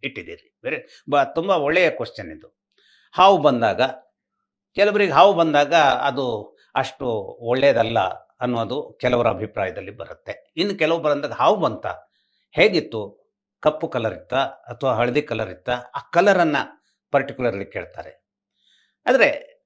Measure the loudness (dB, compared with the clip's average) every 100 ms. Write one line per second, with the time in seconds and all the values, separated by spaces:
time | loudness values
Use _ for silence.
0 | -12 -12 -14 -18 _ _ -10 -10 -12 -20
1 | -2 0 0 -2 0 0 2 2 2 0
2 | -10 -12 -16 -16 -20 _ _ _ _ _
3 | _ 4 6 6 2 2 0 0 -2 -4
4 | _ _ _ _ _ _ _ 0 2 2
5 | 2 6 6 6 2 2 2 4 4 2
6 | -2 -2 -4 -6 -10 _ _ -6 -6 -6
7 | -6 -4 -6 -10 -2 2 4 4 2 0
8 | 0 -4 _ _ -4 -2 -4 -6 -10 -6
9 | -2 2 0 -2 -6 -6 -6 -6 -14 -14
10 | -16 -16 -14 -16 _ -6 -4 0 0 0
11 | 0 -2 -4 0 2 2 0 -4 -8 -10
12 | _ _ _ _ _ 2 2 2 -4 -8
13 | -10 -14 _ _ _ _ -2 -2 -6 -4
14 | -4 -6 -6 -4 -4 -6 -18 -6 -2 0
15 | 0 0 -2 -6 -6 -8 -6 -6 -6 -14
16 | -2 2 4 4 2 0 -4 -12 _ _
17 | _ -2 -2 -4 -4 -4 -8 -10 -12 -16
18 | -18 -20 _ _ _ _ _ _ _ _
19 | 0 2 2 0 -10 _